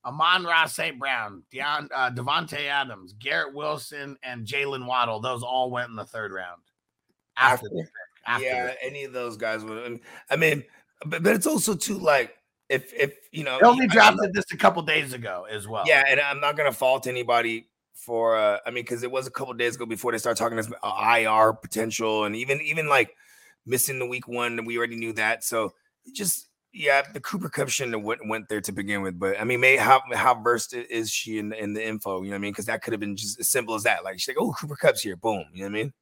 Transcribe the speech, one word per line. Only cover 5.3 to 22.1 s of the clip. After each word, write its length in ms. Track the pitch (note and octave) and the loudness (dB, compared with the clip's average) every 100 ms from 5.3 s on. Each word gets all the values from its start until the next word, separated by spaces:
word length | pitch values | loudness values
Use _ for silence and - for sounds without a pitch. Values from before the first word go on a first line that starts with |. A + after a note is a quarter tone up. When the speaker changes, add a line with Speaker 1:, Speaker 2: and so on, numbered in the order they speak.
| B2 | -4
Speaker 1:
all 260 | A#2+ B2+ B2+ | -4 -2 -2
went 220 | B2 A#2+ | -2 -6
in 40 | |
the 100 | A2 | -10
third 260 | F#2+ A2+ G#2 | -10 -8 -8
round. 320 | F#2+ F2+ F2 _ _ _ _ _ _ _ - | -8 -10 -14 _ _ _ _ _ _ _ 4
After 300 | C3 B2 G2+ | 4 4 -2
Speaker 2:
After? 20 | |
Speaker 1:
the 140 | - | -8
pick. 80 | D#3 - - _ | -8 -14 -20 _
After 180 | A2+ A#2+ | -4 -2
Speaker 2:
Yeah, 200 | B2+ B2 | -2 -2
Speaker 1:
the 60 | B2 | -4
pick. 100 | B2+ | -6
Speaker 2:
any 220 | C3 C#3+ | -8 -8
of 100 | C3+ | -10
those 240 | B2+ A#2+ G#2 | -8 -8 -4
guys 260 | A2+ A2 | -4 -4
would, 140 | A2 A2 | -6 -10
I 120 | A#2+ | -10
mean, 100 | A#2 - - - | -12 -16 -20 -4
I 40 | C#3+ | 2
mean, 260 | D#3+ D3 - _ _ _ | 4 2 -6 _ _ _
but, 160 | D3+ E3 | -8 0
but 140 | F3 | 2
it's 100 | A3 | 4
also 300 | D4+ G#3 - | 2 0 0
too, 240 | G3 - F#3+ | -2 -4 0
like, 360 | E3+ C#3 A#2 - _ _ _ | 4 4 2 -8 _ _ _
if, 220 | F#3+ - | -4 -4
if, 180 | - C#3 - _ | -2 -2 -2 _
you 120 | D#3 | -8
know, 160 | C#3+ B2+ | -4 8
Speaker 1:
They 60 | A3+ | 8
only 180 | B3 | 8
Speaker 2:
I, 60 | B3+ | 4
I 20 | |
Speaker 1:
drafted 300 | A3+ G#3+ G#3 | 8 8 8
Speaker 2:
know 80 | G3+ | -2
Speaker 1:
this 120 | G3 - | -2 -4
a 60 | D#3+ | 4
couple 240 | G3 F3 | 4 4
days 320 | D#3 D#3 C#3 | 0 0 0
ago 320 | B2+ A2 F2+ G2+ | -8 -6 -8 -8
as 200 | G#2+ G2+ | -10 -6
well. 160 | A2 | -2
Speaker 2:
Yeah, 180 | F2+ C#3+ C#3 | 4 6 6
and 120 | C3+ | 4
I'm 200 | C#3+ C#3+ | 2 0
not 180 | D3 D3 | 0 2
gonna 160 | C#3+ | 0
fault 320 | B2 B2+ C3 | 2 2 2
anybody 640 | B2+ B2 A#2+ A#2 A#2 A2+ _ _ _ | 0 -4 2 2 2 -4 _ _ _
for, 420 | - - A#2 A2+ | -20 -6 0 4
uh, 220 | A2 G#2+ G2+ | 4 4 2
I 60 | B2 | -2
mean, 120 | A#2+ | -8
'cause 200 | A#2 A#2+ | -6 -6
it 80 | B2 | -2
was 160 | C3 C3 | -4 -4
a 40 | |
couple 220 | - C3 | -8 -6
days 220 | A#2 A#2+ | 0 0
ago 100 | A#2 | -2
before 260 | A#2 A2+ B2 | -8 -4 -2
they 60 | A2+ | -2
started 220 | - - | -2 0
talking 180 | A#2 A#2 | 0 -2
this, 140 | A2+ A#2+ | -6 -6
uh, 60 | G#2 | -6
I 380 | G2 A2 A#2 | 0 4 4
R 280 | A2 A2 A2 | 4 6 6
potential 680 | A2 - A2 A2+ A2 A2 | 4 -6 -4 -2 0 0